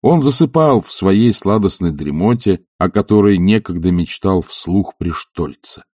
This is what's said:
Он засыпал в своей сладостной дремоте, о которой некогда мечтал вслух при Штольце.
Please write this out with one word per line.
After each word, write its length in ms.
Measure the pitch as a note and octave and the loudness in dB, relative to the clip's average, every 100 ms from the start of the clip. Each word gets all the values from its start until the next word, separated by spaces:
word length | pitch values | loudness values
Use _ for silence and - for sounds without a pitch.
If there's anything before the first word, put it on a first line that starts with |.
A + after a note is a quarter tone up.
Он 200 | C3+ E3 | 2 2
засыпал 600 | C#3 C3 D#3 D#3+ D#3 A#2+ | 2 2 0 2 2 2
в 100 | - | -2
своей 420 | - F#2+ G2 A#2 | -4 2 4 2
сладостной 580 | G#2 F#2+ G#2+ G2 - F2 | 0 0 0 0 -2 -4
дремоте, 720 | C#2+ D2 D2+ G2+ A#2+ G#2 F#2 _ _ | -4 -6 -2 0 0 -2 -2 _ _
о 120 | F2+ | -2
которой 480 | G#2+ - G#2 G2+ G2 | -2 2 4 4 4
некогда 540 | F2+ G#2+ - F2 F2+ | 2 2 0 -4 0
мечтал 500 | F2 E2 - G2 F#2 | 0 -2 -4 -2 -2
вслух 520 | D#2 - - F#2+ F#2 _ | -4 -12 -2 -2 -2 _
при 140 | E2+ | -8
Штольце. 720 | D#2+ - - E2 - - - _ | -8 -12 -10 -10 -10 -14 -16 _